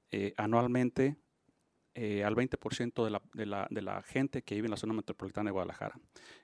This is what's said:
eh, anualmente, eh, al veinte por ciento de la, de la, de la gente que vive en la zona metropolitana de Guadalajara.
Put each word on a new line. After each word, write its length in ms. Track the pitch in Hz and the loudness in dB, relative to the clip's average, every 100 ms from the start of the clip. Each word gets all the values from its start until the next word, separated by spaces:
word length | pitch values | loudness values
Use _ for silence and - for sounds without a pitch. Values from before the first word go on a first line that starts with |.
| - | -6
eh, 240 | 104 101 - | 0 0 0
anualmente, 800 | 107 117 123 123 127 - 135 147 _ _ _ _ _ _ _ | 4 4 6 4 2 4 2 2 _ _ _ _ _ _ _
eh, 300 | - 107 101 | -6 -2 2
al 120 | 104 110 | 2 2
veinte 220 | 127 - | 0 0
por 160 | 110 | -4
ciento 300 | - 120 - | -4 -2 0
de 80 | 110 | 0
la, 100 | 101 - | 0 -6
de 120 | - 107 | -8 -4
la, 220 | 101 - | -4 -4
de 120 | 107 | -4
la 200 | 98 98 | -4 -4
gente 400 | - 135 139 127 | -2 0 0 -2
que 140 | - 104 | -4 -2
vive 120 | 110 | -2
en 40 | |
la 60 | 104 | -2
zona 160 | 113 | -2
metropolitana 560 | 110 - - 95 101 104 | -2 -4 -6 -6 -2 -2
de 20 | |
Guadalajara. 480 | 95 87 - - - - - - - | 0 -2 -4 -8 -8 -20 -20 -20 -20